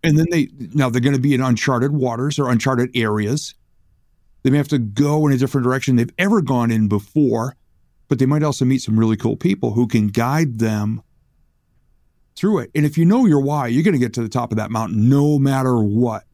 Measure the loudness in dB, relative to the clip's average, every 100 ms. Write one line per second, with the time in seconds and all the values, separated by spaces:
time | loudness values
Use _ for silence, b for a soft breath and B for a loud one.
0 | 2 2 2 0 -2 -6 -6 -2 0 2
1 | 0 2 0 0 0 0 0 0 0 0
2 | -2 -2 -4 -2 0 0 0 0 -2 -2
3 | -2 0 -2 -4 -8 -18 _ _ _ _
4 | _ _ _ _ 0 0 0 -2 -2 -2
5 | 0 2 2 2 0 0 0 -2 0 0
6 | 0 -2 0 0 0 -2 0 0 0 -2
7 | -2 0 0 0 -4 -10 _ _ _ _
8 | _ 0 2 2 0 0 0 0 0 0
9 | 2 0 -2 -2 -2 -2 -2 0 0 0
10 | 0 -2 -2 0 -2 -2 -2 0 -4 -6
11 | _ _ _ _ _ _ _ _ _ _
12 | _ _ _ -4 -2 0 -2 -2 0 2
13 | 2 4 4 4 2 -2 0 2 2 2
14 | -2 -2 -4 -4 -4 -4 -4 -6 -2 2
15 | 4 4 4 2 2 0 0 0 0 0
16 | -2 -4 _